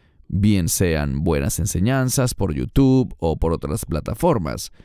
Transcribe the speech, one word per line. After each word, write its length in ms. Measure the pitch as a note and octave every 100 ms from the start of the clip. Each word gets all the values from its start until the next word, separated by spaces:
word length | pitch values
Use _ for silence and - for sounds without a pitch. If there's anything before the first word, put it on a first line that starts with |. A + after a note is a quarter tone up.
| _ _ -
bien 380 | F#2+ G2+ G2+ E2
sean 560 | - F#2 D#2+ D2 C2+
buenas 340 | D#2+ D2+ C#2 -
enseñanzas 760 | - F2 G#2 C3 B2+ - B2
por 200 | - G2
YouTube 640 | C#2+ B1+ - C3+ C3 B2 -
o 200 | E2 D#2
por 160 | E2
otras 320 | D#2+ C#2+ F#2 -
plataformas, 880 | D2+ - - F3 B2 D2+ A#1 - -